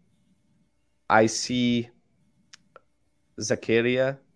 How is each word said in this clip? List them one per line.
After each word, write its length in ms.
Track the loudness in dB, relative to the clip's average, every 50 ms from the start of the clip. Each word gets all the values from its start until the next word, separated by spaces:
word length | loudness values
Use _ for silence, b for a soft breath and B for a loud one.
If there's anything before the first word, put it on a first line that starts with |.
| _ _ _ _ _ _ _ _ _ _ _ _ _ _ _ _ _ _ _ _ _ 2
I 160 | 4 4 4
see 640 | 2 0 -4 -6 -4 -2 -2 0 0 0 -2 -4 -6 _ _ _ _ _ _ _ _ _ _ _ _ -20 -20 _ _ _ -20 -20 _ _ _ _ _ _ _ _ _ _ -12
Zakaria, 800 | -4 -4 -4 -4 0 0 0 2 2 2 0 0 0 -2 -4 -6 _ _ _